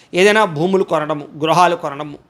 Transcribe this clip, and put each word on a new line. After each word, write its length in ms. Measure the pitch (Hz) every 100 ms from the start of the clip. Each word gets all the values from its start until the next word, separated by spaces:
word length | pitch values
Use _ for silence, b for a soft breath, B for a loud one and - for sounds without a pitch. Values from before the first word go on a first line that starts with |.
| b
ఏదైనా 320 | 175 208 214 202
భూములు 380 | 147 180 190
కొనడము, 440 | 185 160 151 151 143 151
గృహాలు 380 | 160 160 175 170
కొనడము, 420 | 151 139 151 143 _